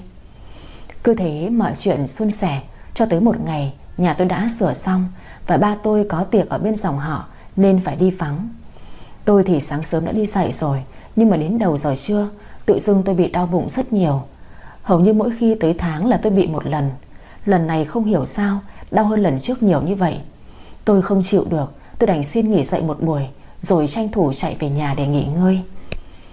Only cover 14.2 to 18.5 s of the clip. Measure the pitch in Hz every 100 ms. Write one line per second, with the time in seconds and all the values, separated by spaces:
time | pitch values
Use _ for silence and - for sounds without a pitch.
14.2 | 131 - - - - - - 175 190 214
15.2 | 220 233 233 220 165 170 175 156 226 190
16.2 | 214 196 170 156 - 151 139 131 - -
17.2 | - - 202 185 160 160 156 233 214 180
18.2 | 131 - 202